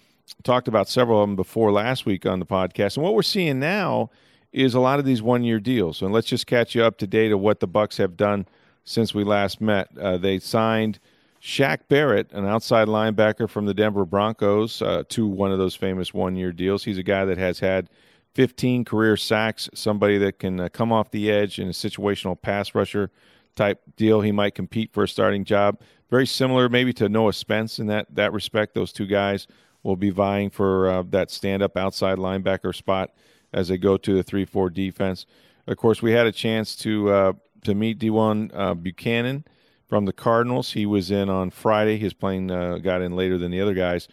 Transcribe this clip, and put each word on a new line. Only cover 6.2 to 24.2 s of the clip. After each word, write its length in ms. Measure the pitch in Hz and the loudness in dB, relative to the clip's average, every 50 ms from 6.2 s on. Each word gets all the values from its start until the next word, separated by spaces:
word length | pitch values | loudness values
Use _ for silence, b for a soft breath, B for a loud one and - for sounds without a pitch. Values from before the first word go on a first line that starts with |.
| 113 | 0
just 220 | - - 120 - - | 0 -2 -4 -2 0
catch 260 | 127 120 117 - - | 0 0 0 2 2
you 100 | 120 113 | 2 2
up 140 | 113 104 - | 2 2 -2
to 80 | 110 | -4
date 260 | 95 101 110 110 110 | -2 0 2 2 2
of 80 | 107 98 | 2 2
what 200 | 98 107 104 - | 2 2 0 0
the 80 | - 95 | -2 -2
Bucs 300 | 82 104 107 104 - - | 0 0 0 0 -2 -2
have 200 | 107 95 87 - | -2 -2 0 0
done 300 | 104 104 104 101 95 - b b b b b b b | 0 0 0 0 -4 -8 b b b b b b b
since 300 | b - 117 113 101 - | b -2 -2 0 0 0
we 100 | 104 101 | -2 0
last 380 | 101 104 101 101 98 - - | 0 2 2 0 0 -2 -2
met. 340 | 107 110 104 98 92 - - | -2 0 0 0 0 -4 -8
Uh, 220 | 64 78 98 92 90 | -6 -4 -2 -2 0
they 220 | 87 98 95 95 | 0 0 0 -2
signed 580 | - - - 117 113 113 113 110 110 110 101 - b b b b b b b b | -2 -2 0 0 2 2 2 0 0 -2 -4 -6 b b b b b b b b
Shaq 420 | b - - - 139 139 156 - _ - | b -6 -2 0 0 0 0 -2 _ 2
Barrett, 440 | 143 139 151 139 110 101 101 - | 2 4 4 4 2 2 0 -2
an 160 | - 101 98 98 | -6 -6 -2 -2
outside 400 | 107 113 - - 127 113 110 107 | -2 -2 0 2 2 4 4 4
linebacker 600 | 107 107 107 110 110 98 110 107 107 - 117 107 | 2 2 0 0 2 2 2 2 2 0 -2 -4
from 200 | - 107 104 104 | -4 -2 -2 0
the 80 | 98 | 0
Denver 300 | 92 107 107 104 101 98 | 2 2 2 2 0 -2
Broncos, 760 | 82 85 98 101 110 110 - 110 101 101 107 107 113 - - | 0 0 0 0 0 -2 0 0 2 2 2 0 -2 -4 -4
uh, 220 | 113 104 90 85 73 - | -4 -2 -2 -2 -4 -6
to 180 | - - 113 104 | -4 -2 -2 0
one 240 | 95 92 98 98 | 0 0 -2 0
of 80 | 95 95 | 0 0
those 160 | 95 92 - | -2 -2 -2
famous 400 | - - 95 95 92 90 - - | -4 -4 -4 -4 -4 -6 -6 -6
one-year 360 | 98 92 92 92 92 92 90 | -4 -4 -4 -2 -4 -4 -6
deals. 320 | 87 82 90 95 98 101 - | -6 -4 -2 -2 -2 -2 -2
He's 140 | 117 104 92 | -4 -6 -4
a 60 | 92 | -2
guy 220 | 92 101 95 98 | -2 0 0 0
that 120 | 98 92 85 | 0 -2 -2
has 220 | 92 92 87 - | -2 -2 -2 -2
had 320 | - 95 95 95 90 - b b b b b b b b b | 0 0 0 0 -2 -4 b b b b b b b b b
fifteen 500 | - 131 120 - - - 127 123 123 117 | 0 0 0 0 -2 -2 0 0 0 -2
career 320 | - - 107 110 110 107 | -2 0 2 4 4 4
sacks, 540 | 101 - - 113 107 110 110 107 - - - - | 2 0 0 0 0 0 0 -4 -6 -10 -14 -12
somebody 420 | - - 110 107 104 98 101 104 101 | -6 -2 -2 0 2 4 4 4 4
that 220 | 101 98 95 - | 2 0 0 -2
can, 200 | - 95 92 92 | -4 -4 -4 -4
uh, 100 | 90 87 | -4 -4
come 220 | - - 120 117 | -4 -2 -2 0
off 200 | 113 110 107 - | 2 0 0 0
the 180 | - 113 104 107 | -4 -4 0 0
edge 300 | 104 104 104 101 - - | 2 2 0 -2 -4 -6
in 80 | 98 92 | -6 -6
a 40 | |
situational 720 | 87 - - 113 - - 101 104 101 - - 98 90 - | -6 -6 -6 -8 -6 -4 -2 -2 -2 -2 -4 -6 -8 -6
pass 320 | - - 101 101 101 - - | -4 -4 -4 -4 -4 -4 -2
rusher 380 | 110 101 - - 104 101 90 b b b b b b b b b | -2 -2 -2 -2 -4 -4 -4 b b b b b b b b b
type 280 | - 110 104 98 - _ - - - | 0 0 0 0 -2 _ -16 -6 0
deal. 240 | 110 110 110 107 | 2 4 4 4